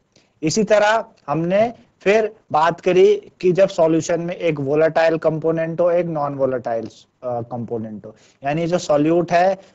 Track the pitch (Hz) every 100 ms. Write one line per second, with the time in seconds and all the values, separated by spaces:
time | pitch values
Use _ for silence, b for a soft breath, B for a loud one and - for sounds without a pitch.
0 | _ b b b 156 214 208 208 208 226
1 | 214 _ - 156 170 196 233 233 b _
2 | 190 220 214 - - 151 165 170 180 180
3 | 202 202 - - 180 170 190 190 165 160
4 | 156 165 170 - 170 147 135 151 160 160
5 | 165 160 160 156 160 165 165 165 175 175
6 | 175 156 143 139 131 127 123 117 113 -
7 | _ _ 127 120 120 120 113 120 110 107
8 | 110 b b b 139 156 165 175 - 147
9 | 151 170 170 175 185 190 B